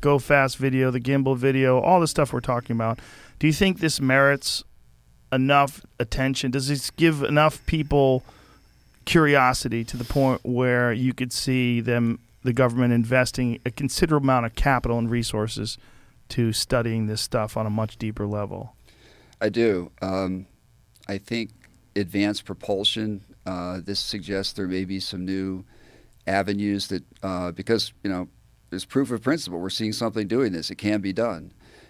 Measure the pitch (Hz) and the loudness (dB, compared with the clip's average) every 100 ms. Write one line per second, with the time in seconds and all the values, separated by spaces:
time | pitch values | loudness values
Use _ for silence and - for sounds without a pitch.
0 | 143 143 - 143 135 - 135 131 131 127 | 2 2 4 4 4 0 0 2 2 0
1 | 123 139 135 127 135 135 131 127 165 180 | 0 0 2 2 2 2 4 4 4 4
2 | 160 - 139 127 127 120 - 117 113 113 | 4 0 0 -2 -2 -4 -2 -2 -2 -4
3 | - - - - 151 151 196 180 160 - | -8 -20 -20 -2 0 4 2 2 0 0
4 | 135 135 139 139 - - - - - _ | 2 4 4 2 -2 -6 -8 -20 -20 _
5 | _ _ - 131 135 143 139 - - - | _ _ -4 0 4 4 4 -2 -14 -8
6 | 117 - 131 135 135 131 131 139 - - | -4 -2 -2 -2 -2 -2 -2 -4 -4 2
7 | 165 151 139 147 156 - - 160 147 147 | 2 4 2 4 4 2 -2 -2 2 4
8 | 135 127 - - - - _ _ _ _ | 4 2 -2 -20 -20 -20 _ _ _ _
9 | - 170 151 143 127 131 127 117 113 123 | 2 4 6 6 6 2 -2 -4 -6 -8
10 | 117 143 135 123 - 123 127 123 123 117 | -2 2 2 0 -2 0 2 2 2 0
11 | 127 120 127 - - 127 123 117 117 120 | 0 -2 -4 -4 -2 0 2 0 0 2
12 | 117 120 _ _ 127 120 123 120 123 120 | 2 -2 _ _ -2 2 2 4 2 4
13 | 113 127 123 - 123 117 123 - 143 - | 4 2 2 0 -2 -2 -6 -4 -4 0
14 | 165 147 135 127 117 - 143 127 117 117 | 2 2 4 2 0 0 2 2 0 0
15 | 113 120 113 107 110 110 107 - - - | 0 -2 -2 -2 -4 -4 -8 -8 -16 -20
16 | - _ - - 117 110 - 127 117 113 | -20 _ -10 0 0 0 0 0 0 -2
17 | 107 107 - 120 107 113 110 107 110 - | -2 -4 -4 -4 -4 -4 -2 -2 -4 -4
18 | 110 110 104 104 101 92 117 - _ _ | -8 -4 -4 -4 -6 -10 -14 -18 _ _
19 | - - _ - 107 117 117 92 87 - | -20 -20 _ -4 -2 2 2 2 -2 -8
20 | 95 95 95 92 95 _ _ _ _ _ | -4 -2 -2 -4 -8 _ _ _ _ _
21 | - 98 - 117 110 - - _ _ 101 | -10 -10 -6 -6 -6 -12 -20 _ _ -4
22 | 92 98 104 104 - 95 - 98 104 113 | -2 0 0 -2 -8 -12 -4 -2 -2 -2
23 | 107 101 - - 95 90 90 92 87 101 | -4 -6 -12 -16 -10 -8 -6 -8 -6 -6
24 | - 107 82 98 98 - 92 92 92 98 | -6 -8 -6 -4 -4 -6 -4 -4 -4 -6
25 | - 90 92 95 95 95 - - - - | -8 -8 -6 -4 -4 -6 -12 -20 -20 -20
26 | _ _ - 98 95 104 104 101 - 95 | _ _ -2 0 0 0 0 -2 -2 -6
27 | - - 95 90 87 85 95 113 - - | -8 -10 -6 -4 -6 -6 0 0 0 -6
28 | 101 90 90 _ _ _ - 90 - 131 | -6 -6 -6 _ _ _ -12 -10 -4 -2
29 | 127 117 127 156 87 87 92 - 110 107 | -2 -2 -2 -2 -2 -8 -6 -4 -4 -4
30 | 113 113 98 117 120 87 - 95 104 107 | -4 -4 -2 0 0 -2 -8 -6 -2 -2
31 | 98 92 117 85 78 - - - - | -2 -2 -2 -4 -12 -20 -20 -20 -20